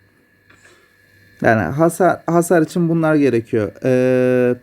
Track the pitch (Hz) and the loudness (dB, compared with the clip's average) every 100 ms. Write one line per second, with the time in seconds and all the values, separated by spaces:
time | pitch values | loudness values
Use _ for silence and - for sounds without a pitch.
0 | _ _ _ _ _ _ _ _ _ _ | _ _ _ _ _ _ _ _ _ _
1 | _ _ _ _ 120 110 78 139 170 170 | _ _ _ _ 0 0 0 0 0 2
2 | 175 - - 170 165 175 156 185 170 170 | 0 0 -2 -2 2 0 0 -2 -2 0
3 | 156 151 139 117 113 113 98 - 131 127 | 0 2 2 0 -2 -4 -4 -4 -2 0
4 | 127 127 127 123 123 123 | 0 0 0 0 0 -4